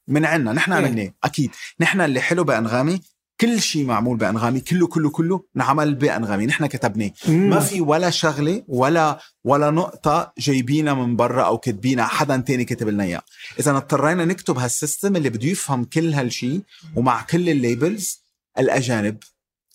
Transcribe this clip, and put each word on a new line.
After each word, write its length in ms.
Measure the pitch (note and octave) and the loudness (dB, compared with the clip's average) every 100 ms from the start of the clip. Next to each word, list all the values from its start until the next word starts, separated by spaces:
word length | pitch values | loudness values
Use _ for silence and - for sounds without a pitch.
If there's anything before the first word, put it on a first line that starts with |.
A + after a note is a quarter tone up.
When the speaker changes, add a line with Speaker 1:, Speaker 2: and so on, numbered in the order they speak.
| - | -2
Speaker 1:
من 160 | C#3 | 2
عنا. 280 | D3+ D#3+ A#2 | 2 2 0
نحن 200 | B2+ - | 0 0
Speaker 2:
إيه. 140 | F3 C#3 | 2 0
Speaker 1:
عملناه. 260 | A2+ G2 - | 0 -4 -4
أكيد. 260 | - - C#3+ - - - | -6 -2 -2 -4 -12 -2
نحن 200 | E3+ F#3+ | 0 2
اللي 200 | E3 C3 | 0 0
حلو 240 | - E3+ | 0 0
بأنغامي، 560 | D#3+ A#2 A2+ A#2+ C#3+ F#3 - _ _ - | 2 2 0 0 0 -2 -6 _ _ -2
كل 200 | A3+ A3+ | 0 0
شيء 240 | - D#3 | 0 -2
معمول 320 | C3+ A2 A#2+ A#2 | 0 0 0 0
بأنغامي، 440 | G#2+ A2 A#2+ C3 | 0 0 0 -2
كله، 260 | - F3 E3+ | 0 0 2
كله، 240 | E3+ D3+ | 0 -2
كله 340 | D3 E3 F#3 - - | 0 -2 -2 -4 -2
انعمل 380 | B2 C#3+ D3+ | 0 2 2
بأنغامي. 520 | C#3 C#3+ F2 A2+ G2+ A2 | 2 0 0 -2 -2 0
نحن 200 | D#3 D3+ | 0 -2
كتبناه. 440 | C#3+ B2 G#2 G#2 - - | -2 -2 -2 -6 -4 0
Speaker 2:
مم. 220 | D#3+ G3 | 2 4
Speaker 1:
ما 100 | F3+ | 2
في 200 | - G3 | 2 0
ولا 300 | D#3 D#3 F3+ | 0 2 2
شغلة، 520 | D#3 E3 C#3+ D3 G3+ - | 0 0 0 -2 -2 -2
ولا، 520 | B2+ C3 E3 D#3 C#3+ - _ | 0 2 4 2 -2 -10 _
ولا 260 | - C#3+ D3 | 0 2 2
نقطة 600 | D#3 F#3 - D#3 D#3 - - | 2 -2 -2 0 0 -2 -4
جايبينها 560 | A#2+ C3+ A#2+ D3 D3+ | 0 0 2 0 0
من 220 | C3+ B2 A#2 | 0 0 0
برا 260 | A#2+ B2 | 2 2
أو 160 | F#2+ A2+ | 2 0
كاتبينها، 460 | - G#2 B2+ B2+ | -2 -2 0 0
حداً 320 | A#2 - D3 C3 | 0 0 0 0
تاني 280 | A#2+ B2+ | 0 -2
كتب 240 | A#2+ A#2 G#2+ | -2 -4 -2
لنا 160 | G#2 | 0
إياها. 180 | G2 F2 - - - - | -2 -4 -10 -20 -14 -2
إذا 100 | D3+ | 0
اضطرينا 540 | C#3 C3 D3 C#3+ F3+ | 0 0 2 2 2
نكتب 340 | E3 F3+ - C3+ | 0 -2 -2 -2
هالسيستم 580 | B2 - D3 - G3+ F#3 | -2 -2 -4 -4 -2 0
اللي 140 | C#3 | 0
بده 180 | A2+ C3 | -2 -2
يفهم 360 | F#3+ - C3 | -2 -4 -4
كل 300 | A#2+ D#3+ E3 | -2 -2 0
هالشيء، 480 | C#3+ B2+ - B2+ E3 - - D#3+ D#3 | 0 -2 -4 -4 -4 -8 -18 -8 -2
ومع 260 | B2+ A#2 | 0 0
كل 260 | A2+ E3+ F3 | 0 0 2
الليبلز 720 | D3 A#2+ A#2+ D#3 G#3+ F3+ - _ _ _ - | 2 0 0 -2 -2 -8 -10 _ _ _ 0
الأجانب 580 | C3 C3+ B2 A#2 G#2 G#2+ - _ _ _ _ | 2 2 0 0 -2 -6 -14 _ _ _ _